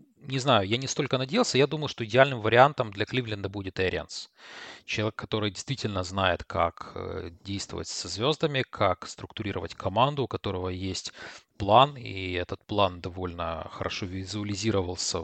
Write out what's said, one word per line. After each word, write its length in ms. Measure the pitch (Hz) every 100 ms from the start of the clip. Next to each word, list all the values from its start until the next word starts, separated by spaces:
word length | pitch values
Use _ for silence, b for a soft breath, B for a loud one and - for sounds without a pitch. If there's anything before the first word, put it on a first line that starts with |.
| - _ 143
не 120 | 131
знаю, 280 | 135 113 95
я 100 | 117
не 100 | 131
столько 300 | - 143 131
надеялся, 400 | 131 208 240 127
я 100 | 139
думал, 200 | 147 147
что 140 | - 117
идеальным 360 | 120 139 123
вариантом 500 | 107 117 139 147 113
для 140 | 101 107
Кливленда 440 | 123 117 104 98
будет 300 | 101 95 -
Эрианс. 500 | 92 87 78 - - B B B B B -
Человек, 300 | - 107 -
который 360 | - 107 104
действительно 520 | 98 - 131 117 95
знает, 400 | 87 95 95 85 -
как, 480 | 87 85 - - 92
э, 360 | 92 90 87 87 95
действовать 420 | 101 - 90 85
со 200 | - 87
звездами, 540 | 80 127 156 156 135 120
как 380 | - 98 90 -
структурировать 680 | - - - 104 95 87 -
команду, 480 | 95 101 135 147
у 40 | 120
которого 420 | - 104 90 92
есть 440 | 92 95 95 - B B B - -
план, 400 | 98 113 143 139
и 360 | 107 95 92
этот 320 | 90 87 98 -
план 340 | 104 98 90
довольно 640 | 90 90 90 85 85 80 87
хорошо 340 | - 92 - 95
визуализировался 1120 | 95 92 104 104 98 110 98 87 92 - 90